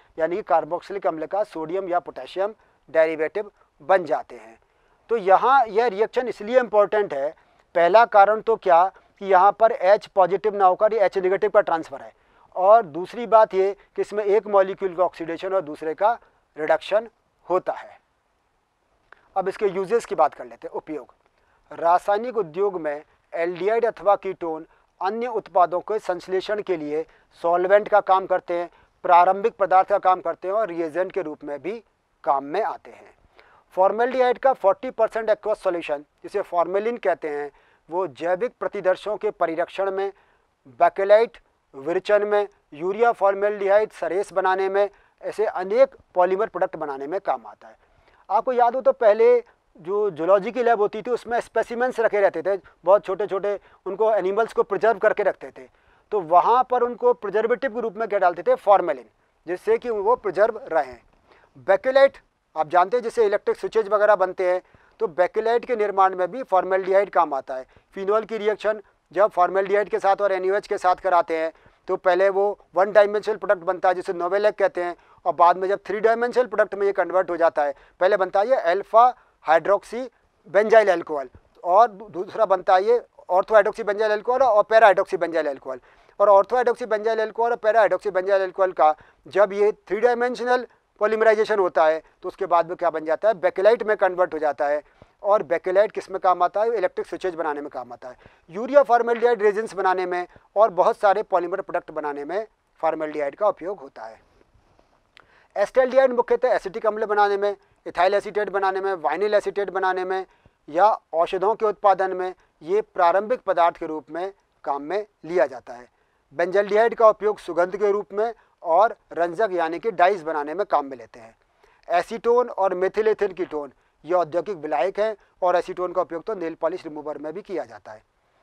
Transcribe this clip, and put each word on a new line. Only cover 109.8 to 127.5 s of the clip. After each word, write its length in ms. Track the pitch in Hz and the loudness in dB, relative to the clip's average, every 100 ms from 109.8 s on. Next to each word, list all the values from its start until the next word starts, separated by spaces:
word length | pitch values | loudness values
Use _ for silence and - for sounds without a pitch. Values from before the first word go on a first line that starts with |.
| 185 185 185 | -4 -4 -4
में 200 | 190 185 _ _ _ - | -6 -8 _ _ _ -8
या 180 | 151 208 - _ | 2 2 2 _
औषधों 400 | 160 170 190 196 220 | -2 -2 0 -2 0
के 100 | 214 | -2
उत्पादन 480 | 202 208 190 190 | 2 2 2 0
में 200 | 185 185 180 _ _ | -4 -8 -10 _ _
ये 180 | 151 208 | -4 -4
प्रारंभिक 580 | 208 - 175 185 214 247 | -4 0 2 2 -2 -4
पदार्थ 360 | - 175 170 165 | -2 0 0 0
के 80 | 165 | -8
रूप 260 | 156 139 | -10 -10
में 200 | 160 190 - _ _ 151 | -10 -10 -12 _ _ -8
काम 160 | 143 | -8
में 240 | 147 196 208 _ 160 | -6 -8 -8 _ -4
लिया 200 | 175 147 | 0 0
जाता 280 | 127 - | -2 -18
है। 140 | 123 123 _ _ _ _ 139 | -20 -20 _ _ _ _ -6
बेंजल्डिहाइड 600 | 180 190 202 208 233 233 | -2 0 0 2 2 4
का 140 | 220 | 4
उपयोग 300 | 202 208 208 | 4 -2 -6
सुगंध 380 | - 165 180 190 | -6 -2 -2 -2
के 140 | 202 | -2
रूप 220 | 202 196 | -2 -6
में 200 | 196 226 220 _ _ | -6 -6 -6 _ _
और 320 | 170 165 226 220 _ | 0 2 2 0 _
रंजक 380 | 156 175 170 220 | -4 -4 -2 -2
यानी 280 | 180 160 170 | -2 -4 -4
कि 120 | 226 | -6
डाइज 300 | 175 180 202 | 2 2 2
बनाने 300 | 151 156 147 | -4 -6 -6
में 120 | 165 202 | -6 -2
काम 200 | 156 139 | -2 -4
में 120 | 127 | -10
लेते 220 | 110 120 | -18 -20
हैं। 160 | 113 _ _ _ _ _ - | -20 _ _ _ _ _ -4
एसीटोन 640 | 170 170 220 226 240 247 | -4 -4 -4 0 2 0
और 240 | - 190 180 | -2 -2 0
methyl 320 | 190 208 214 | -2 0 0
ethane 260 | 208 202 | 0 -4
कीटोन 380 | 175 165 151 139 - _ _ 151 | -6 -8 -8 -10 -16 _ _ -4
ये 80 | |
औद्योगिक 440 | 180 165 170 160 180 | -2 0 -4 -6 -8
विलायक 420 | 151 151 180 190 | -6 -2 -2 -2
हैं 160 | 220 208 _ _ | -4 -6 _ _
और 140 | 180 180 | 0 0
एसीटोन 360 | 165 175 180 | -2 -6 -6
का 100 | 175 | -4
उपयोग 220 | 165 165 185 | -6 -8 -8
तो 80 | |
नेल 220 | 202 165 165 | -8 -8 -6
पॉलिश 280 | 165 180 | -6 -6
रिमूवर 340 | 160 151 147 143 | -10 -12 -12 -12
में 140 | 151 | -12
भी 80 | 165 | -14
किया 240 | 202 | -10